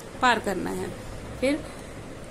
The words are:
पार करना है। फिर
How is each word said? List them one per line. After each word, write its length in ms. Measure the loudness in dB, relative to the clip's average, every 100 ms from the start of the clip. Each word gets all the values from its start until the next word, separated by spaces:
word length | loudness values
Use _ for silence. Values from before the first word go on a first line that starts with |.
| -10 4
पार 160 | 6 6
करना 320 | 4 0 0
है। 200 | -2 -4 -4 -8 -8 -8 2
फिर 240 | 4 4 0 -10 -10 -10 -10 -10 2